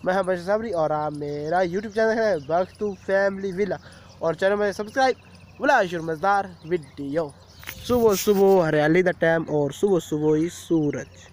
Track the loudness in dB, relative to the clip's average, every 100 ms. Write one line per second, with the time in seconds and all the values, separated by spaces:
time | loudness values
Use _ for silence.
0 | 0 -2 0 -2 0 -2 -2 -2 0 0
1 | -4 -6 -8 -6 -2 0 0 -2 -6 0
2 | 0 2 0 0 0 -2 -2 -4 -8 -6
3 | -2 0 0 -2 -6 -2 -4 -4 -10 -20
4 | -20 -6 -4 0 0 2 0 -2 -6 0
5 | 0 0 -10 -20 -20 -4 2 2 2 -4
6 | -6 -2 0 0 -2 -12 -6 -6 -6 -12
7 | -6 -6 -6 -10 -20 -20 -18 -16 -2 2
8 | 4 2 2 4 6 6 4 2 4 4
9 | 2 0 2 2 0 -2 -2 0 0 0
10 | 0 -2 2 2 0 -6 -2 0 0 -4
11 | -12 -18 -20